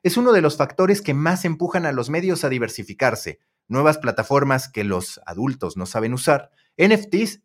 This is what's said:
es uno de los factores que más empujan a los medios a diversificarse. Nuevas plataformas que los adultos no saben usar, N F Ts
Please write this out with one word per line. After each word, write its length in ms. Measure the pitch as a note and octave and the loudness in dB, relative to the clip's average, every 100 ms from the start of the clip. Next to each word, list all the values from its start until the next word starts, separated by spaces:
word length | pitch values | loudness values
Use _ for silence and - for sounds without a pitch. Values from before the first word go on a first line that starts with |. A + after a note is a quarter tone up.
es 140 | F#3 G#3 | -2 2
uno 160 | B3 | 4
de 100 | G#3+ | 4
los 140 | D3+ D3 | 4 0
factores 460 | C#3 - F#3 G3+ | -4 0 2 2
que 120 | F3+ | 0
más 300 | C#3 D#3+ F3+ | -2 0 0
empujan 420 | F3+ D#3+ F3 F#3 D#3+ | -2 -4 -2 -2 -2
a 60 | |
los 180 | C3 A#2 | -2 -2
medios 360 | D#3 F#3 E3+ D3 | -2 -2 -2 -2
a 40 | |
diversificarse. 920 | B2+ A2+ - G2 - C3 A3 E2+ D2 _ _ - | -2 -4 -6 -12 0 0 0 -8 -14 _ _ -6
Nuevas 300 | B2 D3+ D3+ | 2 2 2
plataformas 720 | A#2+ A2 A2 C#3 C#3 C3 - | 0 -2 2 2 2 0 -2
que 160 | - G#2 | -6 -2
los 340 | F#2 F#2 - - | -2 -4 -14 -14
adultos 500 | F2 F2+ C3 F2+ F#2 | -6 -4 -4 -6 -8
no 100 | F2+ | -6
saben 280 | A#2 A2+ | -4 -2
usar, 380 | B2+ - C#3+ - _ _ - | -2 2 0 0 _ _ 2
N 180 | F#3 G#3+ | 4 4
F 120 | G#3 | 2
Ts 340 | F3+ A3+ - | 0 0 -6